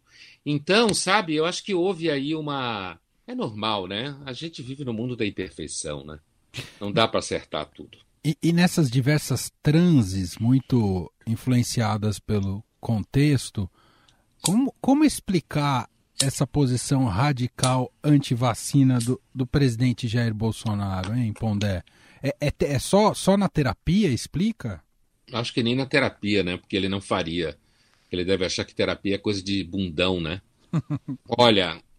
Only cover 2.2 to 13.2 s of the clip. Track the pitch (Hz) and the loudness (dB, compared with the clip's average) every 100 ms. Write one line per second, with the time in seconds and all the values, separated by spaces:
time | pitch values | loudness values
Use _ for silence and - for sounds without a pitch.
2.2 | 143 160 147 139 120 107 92 85 _ _ | -2 -4 -4 -4 -4 -6 -8 -12 _ _
3.2 | - 254 151 104 110 104 92 101 139 139 | -12 -8 -8 -4 -2 -2 -4 -6 -8 -10
4.2 | 139 123 165 165 123 139 131 110 123 113 | -14 -12 -12 -12 -12 -10 -8 -6 -6 -4
5.2 | 107 101 92 - 76 - 80 73 73 76 | -4 -4 -10 -10 -10 -8 -8 -10 -12 -18
6.2 | _ _ _ 127 - - 101 113 113 98 | _ _ _ -16 -16 -10 -2 2 2 0
7.2 | - 85 - 78 73 - 71 - _ _ | -2 -6 -6 -8 -8 -14 -20 -20 _ _
8.2 | 147 - 160 170 180 - 135 131 123 151 | -4 0 2 4 4 2 2 2 2 0
9.2 | - 127 - - 151 160 175 147 95 95 | 0 -4 -6 -2 2 4 6 6 4 0
10.2 | 87 - 113 131 - 123 104 92 80 _ | -4 -2 2 2 2 2 2 -2 -6 _
11.2 | 113 113 131 123 117 127 110 107 107 98 | -6 -4 2 2 2 -2 -2 0 -2 -4
12.2 | - 104 98 101 - _ - 107 - 135 | -2 -2 -2 -6 -12 _ -2 -2 0 2